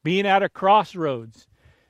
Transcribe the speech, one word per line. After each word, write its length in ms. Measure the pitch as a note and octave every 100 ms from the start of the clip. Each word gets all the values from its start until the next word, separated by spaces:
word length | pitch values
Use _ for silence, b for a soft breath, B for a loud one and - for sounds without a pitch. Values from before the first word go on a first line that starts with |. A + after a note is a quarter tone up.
being 240 | D3+ F#3+ G3+
at 160 | F#3+
a 60 | F#3+
crossroads. 960 | - F#3+ G#3 F3 F3+ D#3 B2 A2+ _ _ _ _ _